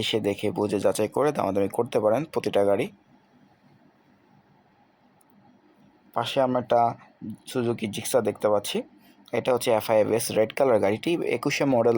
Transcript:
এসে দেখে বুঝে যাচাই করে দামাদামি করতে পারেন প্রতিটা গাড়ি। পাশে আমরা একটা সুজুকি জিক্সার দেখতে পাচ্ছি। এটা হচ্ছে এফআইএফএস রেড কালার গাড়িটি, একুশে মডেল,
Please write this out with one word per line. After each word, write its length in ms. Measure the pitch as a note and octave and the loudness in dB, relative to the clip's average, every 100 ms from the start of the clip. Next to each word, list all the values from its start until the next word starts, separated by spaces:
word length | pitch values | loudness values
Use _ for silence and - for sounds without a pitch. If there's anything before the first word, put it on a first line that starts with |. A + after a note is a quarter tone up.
এসে 160 | G#2+ A2+ G#2 | 0 0 0
দেখে 200 | G2+ G#2 F#2 | -2 -4 -2
বুঝে 220 | G#2 G2 G2 | -2 0 0
যাচাই 240 | F#2+ G#2 B2 | 0 -2 0
করে 140 | D3 C#3+ | 0 0
দামাদামি 320 | F#2+ G2 G2 - | -2 0 -2 -2
করতে 200 | A#2 B2 | -2 0
পারেন 180 | G#2+ A2 - | 2 0 -2
প্রতিটা 280 | - G#2+ G2+ G2+ | -6 -2 0 2
গাড়ি। 160 | G2 D3 - _ _ _ _ _ _ _ _ _ _ _ _ _ _ _ _ _ _ _ _ _ _ _ _ _ _ _ _ _ _ _ A2+ | 0 -2 -10 _ _ _ _ _ _ _ _ _ _ _ _ _ _ _ _ _ _ _ _ _ _ _ _ _ _ _ _ _ _ _ -8
পাশে 220 | A#2 C#3 B2+ | -4 0 0
আমরা 140 | B2+ | 0
একটা 160 | A#2+ A#2+ A#2+ A#2+ - - A2 G#2+ - | 2 2 2 -2 -14 -18 -16 -16 -8
সুজুকি 360 | B2+ A#2 A#2 A2 G2+ | -4 -4 -4 -6 -8
জিক্সার 260 | - B2+ G#2+ | -2 0 0
দেখতে 180 | G2 G#2+ | 0 0
পাচ্ছি। 240 | G#2 - G#3 - - _ _ _ A#2+ | 0 -2 -6 -8 -14 _ _ _ -4
এটা 120 | B2 | 0
হচ্ছে 160 | B2 B2+ G#2+ | 0 2 0
এফআইএফএস 460 | - A2 G#2 A2 - G#2+ | 2 2 4 0 0 0
রেড 140 | A2 - | 0 2
কালার 220 | C3+ A2 G2 | 2 4 2
গাড়িটি, 260 | G#2+ E3 E3+ - A#2 | 0 -2 -2 -2 -2
একুশে 280 | C#3+ - C#3+ | -2 -2 2
মডেল, 240 | B2 A#2 | 4 4